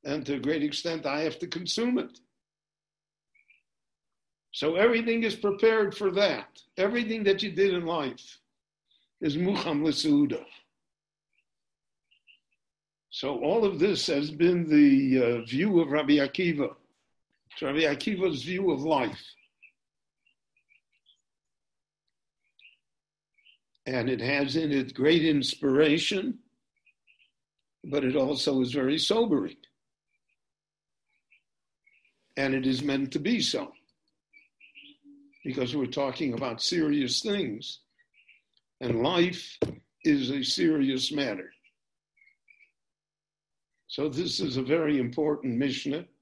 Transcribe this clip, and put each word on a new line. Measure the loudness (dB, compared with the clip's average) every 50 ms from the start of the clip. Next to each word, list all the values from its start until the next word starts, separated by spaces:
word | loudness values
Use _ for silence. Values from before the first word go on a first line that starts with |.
| -4
And | -4 -6 -4 -4
to | -4 -6
a | -4
great | -2 -2 -2 0 -2
extent, | -2 -4 -4 -6 -4 -6 -4 -4
I | -4 -2 -2
have | -2 -4 -4 -6
to | -10
consume | -8 -8 -8 -6 -6 -4 -2 0 0 0 -2
it. | -2 -6 -12 -20 _ _ _ _ _ _ _ _ _ _ _ _ _ _ _ _ _ _ _ _ _ _ _ _ _ _ -20 _ _ _ _ _ _ _ _ _ _ _ _ _ _ _ _ _ _ _
So | -8 -4 -2 -2 2
everything | 4 4 4 4 2 0 0 0 0
is | 0 -2 -2
prepared | -2 -2 -2 0 4 4 4 4 4 2 0 -2
for | -2 -2 0
that. | 2 2 2 2 0 -2 -8 -14 _ -20 -20 _ _
Everything | 0 0 0 0 -2 -2 -2 -4 0 2
that | 2 2 2
you | 0 -4
did | 0 2 2 2 2
in | 0 -2
life | -2 -2 -2 -2 -4 -6 -10 -18 -20 -20 _ _ _ _ _ _ _ _ _ _ _ _ _ _ _ _ _
is | -4 -4 -2
mucham | 0 0 0 0 -2 -2 -2 -2 0 0
l'seuda. | 0 0 0 2 2 4 4 4 2 0 -6 -8 -14 -20 -20 _ _ _ _ _ _ _ _ _ _ _ _ _ _ _ _ _ _ _ _ _ _ _ _ _ _ _ _ _ _ _ _ _ -20 -20 _ _ _ _ _ _ _ _ _ _ _ _ _ _ _
So | -12 -8 -6 -6 -4 -2
all | 0 0 2 2 2
of | 0 2 2
this | 2 2 2 0 -2
has | 0 0 0 -2 -4
been | 0 2 4 4 4 2 2 6
the, | 8 8 10 10 8 6 6 4 4 4
uh, | 4 4 2 0
view | -2 -4 -2 0 2 4 4 4
of | 4 4
Rabbi | 0 0 4 4 4
Akiva. | 4 4 0 0 0 0 0 0 0 -2 -4 -4 _ _ _ _ _ _ _ _ _ _ _ _ _ _ _
It's | -12 -8
Rabbi | -6 -2 0 2
Akiva's | 2 2 0 0 -2 -4 -2 0 0 -2 -2 -2
view | -6 -6 -4 -2 0 0
of | 0 0
life. | 0 0 0 0 0 -2 -6 -10 -18 -20 -20 _ _ _ _ _ -20 -20 _ _ _ _ _ _ _ _ _ _ _ _ _ _ _ _ _ _ _ _ _ _ _ _ _ _ _ _ _ _ _ _ _ _ _ _ _ _ _ _ _ _ _ _ _ _ _ _ _ _ _ _ _ _ _ _ _ -20 -20 -20 _ _ _ _ _ _ _ _ _ _ _ _ _ _ _ -20 _ _ _ _ _ _ _
And | -4 -4 -2 0 0
it | -2 -2
has | -2 -2 0 0 -2 0 -2
in | -2 -2 0
it | 0 -2 -2 -4 -4
great | 0 4 4 4 4 4
inspiration, | 4 2 2 0 -2 -6 -2 0 2 4 6 6 4 4 2 0 -2 -2 -2 -2 -4 -6 -8 _ _ _ _ _ _ _ _ _ _ _ _ _ _ _ _ _ _ _ _ _ _ _ _ _ _ _ _ -10
but | -4 -2 0
it | 0 2 2
also | 2 0 0 0 -2 0 0 2 2
is | 0 0
very | 0 -2 0 0 0 0
sobering. | -2 -2 0 0 0 2 0 0 -2 -4 -10 _ _ _ _ _ _ _ _ _ _ _ _ _ _ _ _ _ _ _ _ _ _ _ _ _ _ _ _ _ _ _ _ _ _ _ _ _ _ _ _ _ _ _ _ _ _ _ _ _ _ _ _ _ _ _ _
And | -4 -2 0 0
it | 0 0
is | 0 0 0
meant | -2 -2 -2 -2 -2 -4
to | -4 -4
be | -2 0 0 0
so, | 0 -2 -2 -4 -6 -8 -14 _ _ _ _ _ _ _ _ _ _ _ _ _ _ _ _ _ -20 _ _ -20 -20 -20 -20 _ _ -20 -20 -20 -20 _ _ _
because | -10 -8 -4 -4 -4 -2 -2
we're | -4 -4
talking | -2 -2 -4 -4 -4 -4 -4 -4 -4 -4
about | -4 -6 -6 -6 -4
serious | -4 -2 0 0 0 2 0 0 0 -2 -4 -4
things, | -2 -2 -2 -2 -2 -6 -6 -10 -12 -14 -16 -16 _ _ _ _ _ _ _ _ _ _ -20 _ _ _ _ _ _ _ _ _
and | -4 -2 -2 0
life | 0 0 2 2 2 0 0 -6 -12 -16 -6 -6 -6 -6 -6 -16 _ _ _ _ 2
is | 2 2 2 2 -2
a | -2 -2 -2
serious | -2 -2 0 2 2 2 2 2 0 0 -2 -4 -4
matter. | -4 -2 -2 -2 -4 -6 -10 -16 _ _ _ _ _ _ _ _ _ _ _ _ _ _ _ _ _ _ _ _ _ _ _ _ _ _ _ _ _ _ _ _ _ _ _ _ _ _ _ _ _ _ _ _ _ _ _
So | -14 -8 -6 -6 -4
this | -4 -4 -4 -4 -4 -4
is | -4 -4 -4 -4
a |
very | 0 0 0 0 2 0 0 0
important | 0 -2 -2 -2 -2 -2 -2 -2 -4 -4 -2
Mishnah | 0 -2 -2 -2 -4 -4 -6 -6 -6 -8 _ _ _